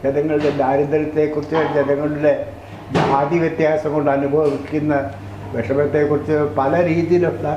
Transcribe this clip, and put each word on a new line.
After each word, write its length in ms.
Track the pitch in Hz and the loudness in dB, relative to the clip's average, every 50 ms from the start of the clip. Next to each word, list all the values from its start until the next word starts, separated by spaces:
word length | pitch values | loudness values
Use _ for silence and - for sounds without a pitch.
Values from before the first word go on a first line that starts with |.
| - | -2
ജനങ്ങളുടെ 480 | 135 139 147 147 156 151 147 147 147 143 143 | 0 0 0 0 0 0 2 0 0 0 0
ദാരിദ്ര്യത്തെക്കുറിച്ച്, 960 | 131 131 139 139 143 143 147 151 156 151 151 156 151 151 151 151 143 - 156 160 156 139 143 147 | 0 0 2 0 0 2 0 0 0 0 0 0 0 0 0 -4 -4 -2 0 0 0 0 0 0
ജനങ്ങളുടെ 560 | 139 135 143 143 151 151 151 147 151 151 139 135 - - - - - - - - - - 135 - | 2 2 0 0 0 -4 -2 0 2 2 2 2 -2 -10 -10 -16 -16 -18 -18 -16 -12 -4 -2 0
ജാതി 400 | 156 147 156 139 147 147 170 170 165 | 2 2 2 2 2 2 2 2 0
വ്യത്യാസം 480 | 160 156 - 160 151 156 151 - 156 143 | 0 0 2 2 2 2 0 0 0 0
കൊണ്ട് 160 | 151 143 147 139 | 0 2 2 2
അനുഭവിക്കുന്ന 800 | 139 143 139 139 156 156 147 139 131 139 - 151 156 147 151 147 135 135 - - - - - - - - - - | 2 0 2 2 2 2 2 0 -2 -6 -4 -4 -2 0 0 0 0 0 -4 -8 -10 -14 -14 -14 -12 -12 -8 -6
വിഷമത്തെക്കുറിച്ച് 840 | 117 113 - 135 139 147 143 147 151 147 143 147 139 - 151 156 151 147 143 - 139 | -4 -2 0 0 0 0 2 2 2 2 2 0 0 0 0 0 0 0 0 0 0
പല 140 | 135 139 160 175 180 170 | 0 2 2 2 2 2
രീതിയിലുള്ള 560 | 160 170 170 165 180 175 175 160 147 - 151 151 151 | 2 0 2 2 4 4 4 2 0 -2 -4 -4 -4